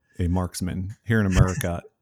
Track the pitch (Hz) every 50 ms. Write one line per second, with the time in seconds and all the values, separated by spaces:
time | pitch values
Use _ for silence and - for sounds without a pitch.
0 | _ _ _ - 90 85 90 92 90 87 - - 92 87 - 92 92 98 - _
1 | - 107 113 110 104 95 90 92 92 92 90 - - 87 85 - - - _ _